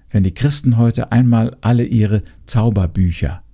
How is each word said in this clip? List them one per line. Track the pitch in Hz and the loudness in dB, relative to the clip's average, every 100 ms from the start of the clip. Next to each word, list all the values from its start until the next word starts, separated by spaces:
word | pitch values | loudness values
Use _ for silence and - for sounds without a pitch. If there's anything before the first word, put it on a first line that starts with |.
| - | -4
wenn | 101 | -2
die | 95 | -2
Christen | - 143 143 127 117 | 0 -2 0 0 2
heute | 117 - 113 | 2 0 -2
einmal | 117 123 117 117 - | 2 2 2 0 -4
alle | 113 120 | -2 0
ihre | 120 117 104 107 - - - | 0 0 0 -2 -4 -12 -4
Zauberbücher, | 120 113 101 90 95 90 82 - - - | 0 0 0 -2 0 -2 -2 -6 -8 -16